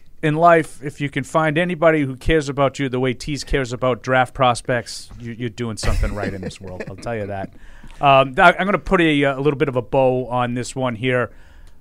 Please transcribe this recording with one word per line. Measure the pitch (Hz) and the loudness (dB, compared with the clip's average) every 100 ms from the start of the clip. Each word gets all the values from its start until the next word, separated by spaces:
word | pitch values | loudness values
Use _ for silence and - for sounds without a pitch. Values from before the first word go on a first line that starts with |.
| - - | -20 -4
in | 156 156 | -2 4
life, | 170 165 - - | 6 6 2 -8
if | 143 - | -12 -6
you | 143 | -6
can | 143 | -6
find | 123 160 156 151 | -2 0 2 0
anybody | 175 165 165 156 | -2 2 4 4
who | 135 127 | 0 -2
cares | - 160 143 | 2 2 2
about | 139 135 135 | 0 0 0
you | 135 | -2
the | 127 | 0
way | 131 | -2
Tease | 127 - 139 - | -2 -6 -8 -2
cares | 143 120 | -2 -2
about | 123 127 113 | -2 -2 -2
draft | 127 127 123 | 0 2 2
prospects, | - 123 117 - 120 - - - - | 2 0 0 -2 -4 -4 -14 -14 -14
you, | 120 | -12
you're | 113 120 | -8 -8
doing | 104 117 104 | -6 -8 -4
something | - - 104 | 0 0 0
right | 101 98 | -2 -6
in | 95 | -6
this | 95 - | -10 -12
world. | 92 90 - | -14 -12 -12
I'll | 98 | -10
tell | 117 113 | -8 -6
you | 101 | -6
that. | 98 190 - - - - - | -6 -8 -14 -20 -18 -16 0
Um, | 143 135 135 131 | 4 6 4 6
I, | 180 165 | 4 4
I'm | 190 | 0
gonna | 185 | -2
put | - 185 | 2 2
a, | 160 143 | 4 4
a | 139 135 | 2 0
little | 147 139 | 0 0
bit | 143 | 0
of | 123 | -2
a | |
bow | 120 135 131 127 120 | 0 2 2 0 -2
on | 123 123 | -2 -2
this | 123 113 135 | -4 -6 -4
one | 127 110 | -4 -2
here. | 127 123 117 - - - - - | -2 0 -2 -8 -20 -20 -20 -18